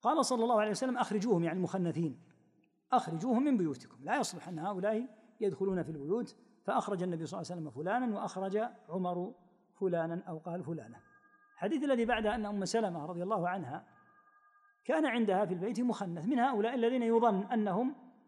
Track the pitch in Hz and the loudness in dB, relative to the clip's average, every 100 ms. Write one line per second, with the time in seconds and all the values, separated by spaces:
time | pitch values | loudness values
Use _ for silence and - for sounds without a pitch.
0 | 226 311 254 247 226 226 214 202 262 247 | 2 2 2 2 4 4 4 0 -2 0
1 | 247 208 220 185 170 185 180 190 175 151 | 0 0 2 2 2 0 -2 0 -2 0
2 | 165 123 - _ _ _ _ _ _ 185 | -2 -4 -18 _ _ _ _ _ _ 0
3 | - 160 226 233 294 247 165 127 - - | 0 -4 0 2 4 2 2 -2 -12 -14
4 | 143 262 233 170 - 170 180 196 202 220 | -4 -2 -2 -6 -10 -6 -4 0 0 0
5 | 254 - - _ 202 190 196 185 147 156 | -2 -12 -20 _ 0 0 0 0 -2 -6
6 | 139 214 - - _ _ - 254 - 196 | -2 -2 -2 -10 _ _ -2 0 0 -2
7 | 180 165 160 190 160 175 156 117 170 233 | -2 -2 -4 -6 -8 -8 -8 -6 -2 0
8 | 254 202 185 185 190 202 233 - - 180 | 0 -2 -4 -4 -2 -2 -4 -8 -8 -4
9 | 180 175 180 - _ _ _ _ 190 170 | -2 -2 -6 -10 _ _ _ _ 0 0
10 | 165 170 180 160 165 175 156 165 113 117 | 0 -4 -8 -10 -8 -8 -6 -8 -8 -18
11 | _ - _ _ _ - 196 311 285 254 | _ -20 _ _ _ -6 -2 0 2 2
12 | 226 226 214 226 208 208 185 226 214 170 | 2 2 0 -2 -4 -4 0 0 0 -4
13 | 151 175 180 214 175 190 135 147 - - | -6 -6 -2 0 0 -2 -6 -10 -14 -20
14 | _ _ _ _ _ _ _ _ - 311 | _ _ _ _ _ _ _ _ -2 2
15 | 294 233 214 185 202 180 190 220 247 214 | 2 2 4 4 2 0 -2 0 0 0
16 | 196 170 170 262 247 233 220 254 233 254 | -4 -4 0 2 2 2 0 2 2 2
17 | 233 226 233 196 202 233 208 185 254 302 | 4 6 6 4 0 0 2 2 0 -4
18 | - - | -16 -20